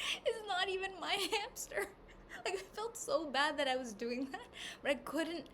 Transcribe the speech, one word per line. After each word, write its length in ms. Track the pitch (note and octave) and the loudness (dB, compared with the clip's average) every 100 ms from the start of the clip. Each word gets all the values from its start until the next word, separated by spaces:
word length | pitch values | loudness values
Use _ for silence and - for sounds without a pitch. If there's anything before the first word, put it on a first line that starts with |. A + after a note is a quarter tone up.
| C#5+ - | -2 0
it's 180 | D5+ A4+ G#4+ | 0 0 0
not 200 | F4+ F#4+ | 2 4
even 220 | F#4+ F#4+ F#4+ | 2 0 -2
my 160 | D#4 G4 F#4 | 0 2 4
hamster. 560 | G#4+ G#4+ - - - F#4+ - - - - - | 2 0 -4 -4 0 -2 -4 -18 -18 -14 -6
Like, 100 | - | -2
I 80 | F#4 - | -2 -4
felt 220 | - A4+ - | -4 -4 -4
so 340 | - C#4+ D#4+ | 2 2 4
bad 260 | C4 D4 D4 | 4 4 4
that 100 | C#4 | 2
I 80 | B3+ | 2
was 160 | B3+ | 0
doing 340 | G3+ A#3 A#3+ C4+ | -2 -2 0 -2
that, 160 | G4 A#4+ - - - | -4 -10 -10 -10 -2
but 80 | - | 2
I 40 | |
couldn't 520 | C#4+ - C#4+ D#4+ E4+ - | 2 2 0 0 -2 -6